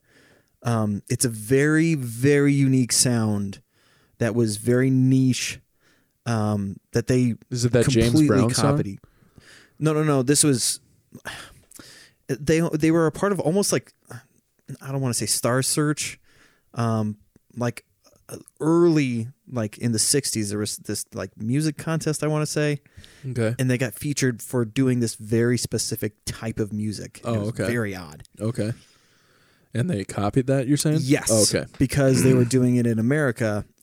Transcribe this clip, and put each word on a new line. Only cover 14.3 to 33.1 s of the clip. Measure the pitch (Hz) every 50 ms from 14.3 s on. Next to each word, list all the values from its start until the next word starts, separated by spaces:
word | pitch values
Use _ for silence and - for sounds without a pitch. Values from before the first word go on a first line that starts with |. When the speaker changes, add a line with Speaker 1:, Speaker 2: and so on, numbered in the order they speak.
| _ _ _ _ _ _ _ - 143 -
Speaker 1:
I | - 139
don't | 135 139
wanna | 135 123 117
say | - 117 101
Star | - - - 117 120 131
Search, | 131 - - 156 151 147 147 - - - - - _ _ _ _ _ _ _ _ _ _ -
um, | - 117 113 113 110 107 107 104 - _ _ _ _ _ _ -
like, | 117 120 120 113 - - _ _ _ _ _ _ _ _ -
uh, | - - - _ _ -
early, | 147 156 165 170 175 175 160 156 143 127 120 117 113 123 - _ _ -
like, | 131 120 107 104 - -
in | 120 120
the | 113 107
sixties, | - - - 143 - - - 113 107 101
there | 104 104
was | 104 - - -
this, | - - 104 - - _ -
like, | 104 95 95 _ -
music | 107 110 127 147 156 156 147 -
contest, | - 165 160 156 - 160 147 - 151
I | 151
wanna | 151 151 151 -
say. | - 156 151 147 147 139 _ _ _ - - - - - - 135
Speaker 2:
Okay. | 123 120 113 110 123 -
Speaker 1:
And | 131 127
they | 127 120
got | 131 113 -
featured | - - 147 139 - 135 127 120 104
for | - - - 127 120
doing | 107 - 139 135 127 127 123
this | 117 110 -
very | - 110 104 117 113 117 120 127 117
specific | - - - 110 - - 113 - - 107 - _ -
type | - - - 113 113 110 -
of | 110 101 107
music. | 104 107 107 98 98 - - - - -
Speaker 2:
Oh, | 120 113
Speaker 1:
It | 107
was | 104 107
Speaker 2:
okay. | 117 - 104 95
Speaker 1:
very | 120 120 110 101 95
odd. | 92 87 76 73 76 - - _ -
Speaker 2:
Okay. | 104 110 113 - 104 110 123 - - _ _ _ _ _ _ _ _ _ _ _ _ _ _ _ _ _ -
And | 113 113 90
they | 92 101 98
copied | - - - 101 104 - 135 123 127
that, | 135 139 127 123
you're | 147 139
saying? | - 156 151 156 127
Speaker 1:
Yes. | 131 147 135 - -
Speaker 2:
Oh, | 113 110 101
okay. | - - 90 - - - -
Speaker 1:
Because | 139 123 - 143 139 135 131 120 120
they | 131 131
Speaker 2:
<clears throat> |
Speaker 1:
were | 127 123
doing | 120 123 131 127 123 123 123
it | 117 117
in | 113 110
America, | 110 123